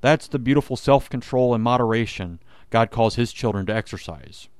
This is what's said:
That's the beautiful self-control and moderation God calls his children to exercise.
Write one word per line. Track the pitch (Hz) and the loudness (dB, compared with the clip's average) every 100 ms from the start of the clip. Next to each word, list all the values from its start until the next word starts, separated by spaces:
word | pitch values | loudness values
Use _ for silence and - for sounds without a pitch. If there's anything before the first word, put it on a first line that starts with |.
That's | 131 156 - | 4 2 0
the | 143 | -4
beautiful | 120 139 - 127 | 2 2 0 -4
self-control | - 139 - 131 - 127 123 | 4 2 2 -10 -2 0 2
and | 117 | 2
moderation | 117 123 117 113 113 - 90 85 - - - | 2 2 2 0 -2 -6 -12 -12 -20 -20 -2
God | 113 113 | 0 0
calls | - 113 | 2 0
his | 110 120 | 2 -4
children | - 117 101 92 | -2 -4 -2 -2
to | |
exercise. | 110 - - - 78 67 - - | -4 -6 -12 -12 -16 -18 -20 -20